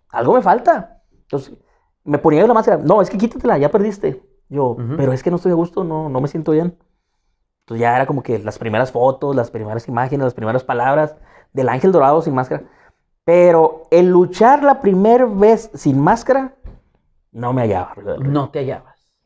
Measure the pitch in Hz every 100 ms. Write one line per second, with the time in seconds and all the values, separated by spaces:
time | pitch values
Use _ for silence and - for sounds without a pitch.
0 | _ 117 123 247 190 220 294 277 - _
1 | _ _ _ 143 - - _ _ _ _
2 | - 147 165 151 220 226 220 170 147 208
3 | 180 196 233 269 247 165 143 208 214 202
4 | 196 131 _ _ - 139 127 117 117 156
5 | 135 127 175 175 180 170 170 - 170 156
6 | 156 127 143 160 156 156 175 - _ _
7 | _ _ _ _ _ _ - 113 117 123
8 | 135 143 - 110 104 - 113 107 131 120
9 | 131 131 143 135 113 113 107 110 - 120
10 | 127 143 131 - 110 127 - 120 127 147
11 | 151 - - _ _ 139 113 123 190 175
12 | 139 156 160 131 123 147 - _ _ _
13 | _ _ - 175 175 165 160 - - 170
14 | 180 175 175 - 226 285 285 269 202 185
15 | 208 240 254 196 208 220 - - 151 135
16 | 160 226 - 269 269 - - - _ _
17 | _ _ _ 117 120 127 113 92 90 -
18 | 98 78 135 143 131 151 131 87 - _
19 | _ _